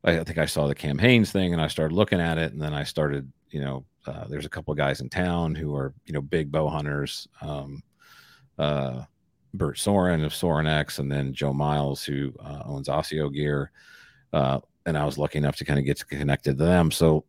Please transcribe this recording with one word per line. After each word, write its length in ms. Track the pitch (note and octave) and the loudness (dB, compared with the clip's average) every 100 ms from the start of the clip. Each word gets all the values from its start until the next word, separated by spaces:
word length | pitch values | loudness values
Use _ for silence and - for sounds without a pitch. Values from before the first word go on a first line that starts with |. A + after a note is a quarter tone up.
I 200 | - E2+ | 4 2
think 160 | E2 D#2+ | 0 0
I 60 | D2+ | 0
saw 220 | - D2 | 2 0
the 80 | C#2+ | 0
Cam 220 | D2 C#2+ | -2 4
Hanes 340 | A2+ B2 G2+ | 6 6 6
thing, 220 | G2 F2+ | 2 2
and 80 | E2+ | 2
I 60 | D#2 | 0
started 280 | - D#2 F2 | 0 0 2
looking 240 | G#2 F#2 | 2 2
at 180 | E2 D#2+ | 2 0
it, 140 | D#2+ | -2
and 100 | D2 | -2
then 120 | D2+ | -4
I 100 | D2 | -4
started, 480 | D2 - D2+ C#2+ C2+ _ _ | -4 -2 0 -2 -6 _ _
you 120 | D2+ | -6
know, 240 | C#2 C2+ - _ - | -6 -6 -12 _ -12
uh, 180 | D#2 - | -12 -8
there's 180 | D2 D2+ | -8 -8
a 40 | |
couple 220 | - D#2 | -8 -4
of 60 | D2 | 0
guys 240 | C#2 C2+ | 0 -2
in 80 | B1+ | -6
town 460 | - F2+ F2 E2 D2+ | -2 0 0 0 -2
who 200 | D2+ C#2+ | -4 -4
are, 180 | C2+ - - | -4 -8 -8
you 80 | |
know, 80 | D2 | -6
big 300 | C#2+ F2 D2 | -2 -2 0
bow 160 | D#2 D2+ | 0 0
hunters. 580 | D2+ D2 D2 C#2 - - _ | -2 -4 -4 -4 -8 -14 _
Um, 420 | D#2 D2 C#2 C#2 - _ _ - - - _ - | -8 -8 -8 -14 -18 _ _ -20 -20 -20 _ -4
uh, 460 | D2+ D2 C2+ B1 - _ _ _ _ | -2 0 -2 -6 -12 _ _ _ _
Bert 260 | F#2+ D#2 B1+ | -4 -4 0
Soren 460 | - G2+ F2+ E2 D2+ | 2 4 4 2 0
of 100 | - | 0
Soren 320 | F2 D#2 D#2 | 0 2 2
X, 320 | D#2 D2+ - | 2 0 -4
and 100 | C#2 | -2
then 240 | C#2+ C2+ | -2 -2
Joe 200 | C2 C#2+ | -2 -2
Miles, 500 | C#2 D2 D2 C#2+ C#2 | 0 0 0 0 -4
who, 300 | - C#2 C#2 - | -4 -4 -4 -8
uh, 220 | C#2+ D2 - | -14 -12 -10
owns 240 | C#2 C#2 | -8 -4
Osseo 400 | D2 - D#2 D2 | -4 -2 -4 -2
Gear. 420 | C#2+ D2 C#2+ C#2 _ - - - _ _ | -2 0 0 -4 _ -20 -20 -20 _ _
Uh, 260 | D#2+ C2+ C2+ _ _ - | 0 2 0 _ _ -4
and 120 | D2+ | 0
I 80 | D2 | -2
was 120 | C#2 | 0
lucky 200 | D2 D2+ | -2 0
enough 180 | C#2+ - | 0 -2
to 80 | |
kinda 180 | D2 C#2+ | 0 2
get 240 | C2+ C#2+ - | 2 -2 -4
connected 480 | C#2 C#2+ C#2 D2 C2+ | -4 0 0 0 2
to 60 | E2 | 4
them. 260 | F2+ E2 | 6 4
So, 320 | - E2 D#2 | 6 4 4